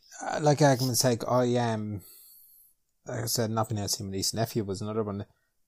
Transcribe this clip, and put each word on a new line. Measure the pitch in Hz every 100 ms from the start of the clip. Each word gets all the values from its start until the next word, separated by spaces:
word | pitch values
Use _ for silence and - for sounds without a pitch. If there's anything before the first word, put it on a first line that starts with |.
| _ -
uh, | - -
like, | 147 143
argument's | 147 123 131 113
sake, | 127 117 -
I, | 123 123 120
um, | 120 110 107 101 - - - - - _ _ _ _ _ -
like | 120
I | 117
said, | - 110
not | 113 110
being | 107
able | 98
to | -
see |
my | 101
niece | 95 92
and | 104
nephew | 113 117 101
was | 98
another | 107 107
one. | 104 101 101 _ _ _